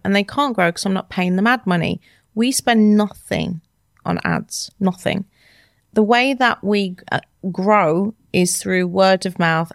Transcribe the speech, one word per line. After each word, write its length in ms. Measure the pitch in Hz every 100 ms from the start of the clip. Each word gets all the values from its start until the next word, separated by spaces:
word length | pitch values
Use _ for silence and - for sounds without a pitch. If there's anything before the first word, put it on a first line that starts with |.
and 120 | - 202
they 80 | 196
can't 300 | - 285 220
grow 160 | 175
'cause 140 | 170 196
I'm 80 |
not 160 | 190 -
paying 280 | - 180 185
them 100 | 220
ad 180 | 247 190
money." 340 | 175 160 - _ _ _ 214
We 160 | 240
spend 440 | 262 - 226 214 208
nothing 640 | 208 - - - 82 165 _ _ _ _ -
on 140 | 85
ads, 460 | - 80 - - - -
nothing. 460 | 190 180 - - - _ _ _ _ _ _
The 100 | -
way 300 | 208 240 262 254
that 280 | 254 -
we, 320 | 196 208 196 180 -
uh, 80 | - - _ 190
grow 640 | 175 190 214 165 165 202 - _
is 260 | 180 180 -
through 300 | 196 185 180
word 380 | 190 190 185 185
of 100 | 180
mouth 340 | 170 160 170